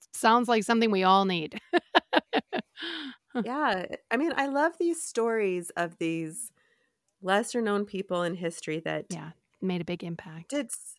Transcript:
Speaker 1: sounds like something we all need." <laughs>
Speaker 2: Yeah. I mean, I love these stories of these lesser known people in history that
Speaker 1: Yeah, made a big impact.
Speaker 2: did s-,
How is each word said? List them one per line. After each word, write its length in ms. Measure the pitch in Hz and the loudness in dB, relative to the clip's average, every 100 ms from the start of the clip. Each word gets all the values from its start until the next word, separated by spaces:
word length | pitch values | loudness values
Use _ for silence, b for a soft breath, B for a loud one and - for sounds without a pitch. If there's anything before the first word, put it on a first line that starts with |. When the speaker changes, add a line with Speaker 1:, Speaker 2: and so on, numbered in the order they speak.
| - | -12
Speaker 1:
sounds 360 | - 226 233 233 | 0 4 4 4
like 160 | 226 | 2
something 260 | 196 233 226 | 4 2 4
we 140 | 196 | 4
all 200 | 185 190 | 6 6
need." 360 | 190 175 156 208 - | 6 0 -4 -10 0
<laughs> 920 | 339 - - - - - - - - - - 330 330 285 B _ 254 | 0 4 2 4 0 0 -4 -2 -8 -8 -12 -12 -10 -12 B _ -4
Speaker 2:
Yeah. 420 | 214 277 285 190 175 - - | -4 -2 0 0 -4 -10 -4
I 40 | 233 | 0
mean, 160 | 330 - | 0 0
I 100 | 277 | 0
love 280 | 277 320 330 | 2 0 2
these 240 | 339 330 | -2 -2
stories 680 | - - 226 226 202 180 175 | -4 -2 0 2 0 -2 -4
of 280 | - 170 170 | -4 -4 -2
these 540 | 165 165 160 165 - _ _ _ _ _ _ _ | -2 -2 -4 -8 -12 _ _ _ _ _ _ _
lesser 400 | 185 196 233 240 | 0 2 2 0
known 240 | 220 208 | 0 0
people 380 | 202 185 190 175 | -2 -6 -2 0
in 120 | 175 175 | 0 -2
history 420 | 175 165 - 156 | -6 -6 -6 -4
that 220 | 160 156 - | -4 -4 -6
Speaker 1:
Yeah, 200 | 170 156 - _ - | -10 -10 -16 _ -6
made 200 | 190 180 | -2 -2
a 40 | |
big 200 | 170 175 | -2 -6
impact. 460 | 175 170 - 160 - | -6 -10 -12 -16 -6
Speaker 2:
did 160 | 285 240 | -6 -6
s-, 280 | - - | -10 -14